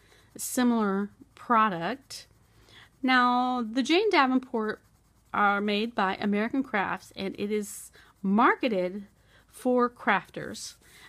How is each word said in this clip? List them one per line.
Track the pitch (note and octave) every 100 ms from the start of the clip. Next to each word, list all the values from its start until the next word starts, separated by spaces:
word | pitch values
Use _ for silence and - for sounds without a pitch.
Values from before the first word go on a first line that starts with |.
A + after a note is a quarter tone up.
| _ _ _
a | -
similar | - - B3 A#3 G#3 G3 G3+ - -
product. | - - A#3 A3 E3+ E3+ C4 - - - _ _ _ _ - - _
Now, | B3+ B3+ B3 B3 B3+ B3+
the | A3 A#3+
Jane | C4 E4+ A4
Davenport | F4 C4 C4 - A3+ G#3+ - _ _ _ _ _
are | - G3+ G3+
made | G#3 G3+ A#3
by | A#3 F#3+ F#3+
American | G#3 G3+ A3 C4+
Crafts, | C4 G#3 F3+ F3+ - -
and | F#3+ -
it | G3+
is | G#3+ G#3 - - - - _
marketed | G3 G3+ C#4 A4 C4 F#3+ F3+ G3+ G3+ _ _ _ _
for | - B3+ B3 A#3+
crafters. | A#3+ - G3 - - D3 A3+ - - _ -